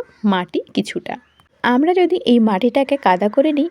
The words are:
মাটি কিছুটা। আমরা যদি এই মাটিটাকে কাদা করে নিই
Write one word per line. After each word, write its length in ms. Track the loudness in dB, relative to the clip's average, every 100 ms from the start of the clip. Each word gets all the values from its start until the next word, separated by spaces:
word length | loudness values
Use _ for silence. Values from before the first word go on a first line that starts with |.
| -6 _ -2
মাটি 340 | -2 -2 -8 -8
কিছুটা। 400 | -8 -6 -8 -10 -14 _ _ _ _
আমরা 280 | 0 2 2
যদি 240 | 2 0 0 2
এই 140 | 2
মাটিটাকে 560 | 2 0 0 0 -2 0
কাদা 300 | 0 0 0
করে 220 | 0 0
নিই 140 | 0 -4